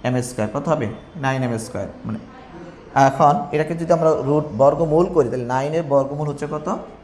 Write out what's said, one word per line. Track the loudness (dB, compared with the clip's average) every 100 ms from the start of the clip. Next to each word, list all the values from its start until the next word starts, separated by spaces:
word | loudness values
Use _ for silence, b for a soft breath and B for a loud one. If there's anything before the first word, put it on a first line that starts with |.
| 0
এম | -2 -2
স্কয়ার | -4 -4 -2
কত | 0
হবে? | 0 -2 -6 -16 -6 -4
নাইন | -2 -2
এম | -4 -6
স্কয়ার। | -8 -8 -8 -8
মানে | -8 -10 -20 -20 -18 -18 -18 -2 4 4
এখন | 6 4 4 -2
এটাকে | -4 -2 -4
যদি | 0 4
আমরা | 4 2 2
রুট | 0 0 4
বর্গমূল | 4 4 2 2 4 2
করি | 2
তাহলে | -2 -2
নাইনের | -2 0 -2 2
বর্গমূল | 0 0 -4 -6
হচ্ছে | -6 -6 -6
কত? | -6 -6 -8 -20